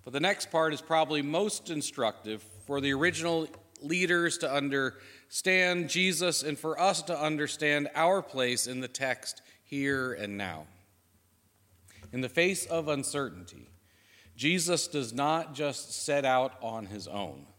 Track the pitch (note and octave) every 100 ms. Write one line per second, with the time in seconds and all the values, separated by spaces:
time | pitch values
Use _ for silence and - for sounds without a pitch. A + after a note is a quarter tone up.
0 | - C3+ F3 G3+ - E3 D#3+ D3 - D#3+
1 | D3+ D3+ C#3+ E3 G#3 - - D3+ - -
2 | A2+ - A2 G#2+ - - - C#3+ C#3 C3+
3 | F3 D#3+ E3+ E3 D#3 - - - D3 F3
4 | F3+ F3 E3+ - D3+ C#3+ C#3 C#3 C3 -
5 | - - _ - F#3 F#3 F3+ F3+ E3 F3+
6 | F#3 D#3 F3+ D3+ D3 C#3+ D#3+ D#3 F#3 E3
7 | D#3+ D#3 D3+ D3+ D3 - D3+ D3 C#3+ D#3
8 | E3 G3 - C3 B2 B2 A#2+ B2+ B2+ -
9 | C3+ B2 - - - - _ C#3+ C#3 C3+
10 | B2+ F#2+ G2+ G2+ F#2+ D#2+ D#2 - _ _
11 | _ _ _ _ _ _ _ _ - -
12 | - C3 B2+ E3+ F3+ F#3 - E3 D3+ C#3+
13 | C3+ D3 C3 E2+ F2+ B1+ - - _ _
14 | _ - - - C#3 F3+ E3 E3+ - D3
15 | A#2 A#2+ C#3+ D#3+ D#3 C#3 D3 B2+ - -
16 | - C#3+ C3+ B2+ C3 - A2+ A2+ G2 G#2
17 | F2+ G2+ F2+ C#2 C#2+